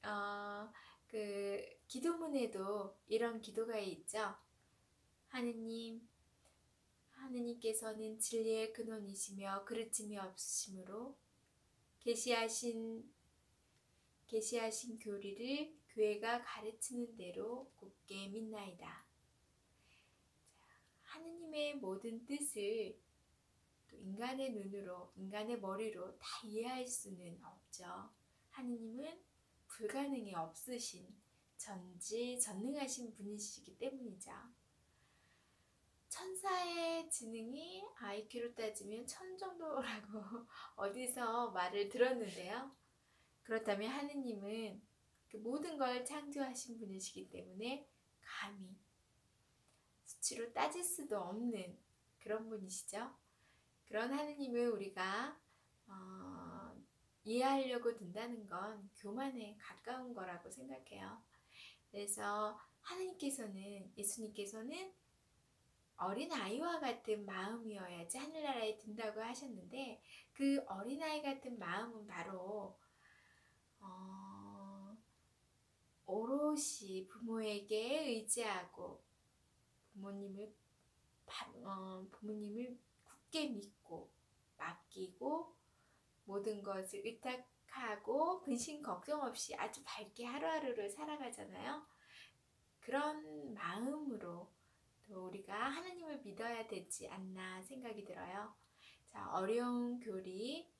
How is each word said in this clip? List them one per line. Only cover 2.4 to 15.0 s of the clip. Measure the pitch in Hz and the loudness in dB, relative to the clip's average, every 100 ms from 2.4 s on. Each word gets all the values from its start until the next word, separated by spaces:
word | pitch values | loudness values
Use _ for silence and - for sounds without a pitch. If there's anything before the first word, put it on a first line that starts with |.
| 233 202 190 208 196 - - | 4 2 2 2 0 -6 4
이런 | 220 233 226 | 6 6 4
기도가 | - 208 226 220 | -2 2 4 4
있죠. | 196 165 - 214 208 196 - - - - _ _ _ _ _ | 2 0 0 4 2 0 -12 -20 -20 -20 _ _ _ _ _
"하느님, | 262 240 226 226 226 226 226 226 _ - _ - _ _ _ _ _ _ | 0 2 2 -2 -2 -4 -8 -12 _ -20 _ -20 _ _ _ _ _ _
하느님께서는 | - 262 247 240 233 226 214 220 214 220 220 | -12 -4 0 2 2 2 2 0 -2 -2 2
진리의 | - 233 226 220 220 | 2 4 6 4 4
근원이시며 | 220 220 220 202 196 - 196 196 196 | 0 -2 -2 -4 -4 -4 -2 0 -2
그르침이 | 202 233 220 - 208 202 | 0 -2 2 0 0 -4
없으심으로 | 190 185 - - - 190 190 208 254 277 _ _ _ _ _ _ _ _ | -4 -4 -2 0 -2 -6 -6 -6 -6 -10 _ _ _ _ _ _ _ _
계시하신, | - 233 247 233 226 226 240 226 226 226 - - - _ _ _ _ - _ _ _ _ - | 2 4 6 6 6 4 2 0 0 -4 -8 -18 -20 _ _ _ _ -20 _ _ _ _ 0
계시하신 | 220 220 240 226 220 247 | 0 4 2 2 0 -4
교리를 | 220 | -6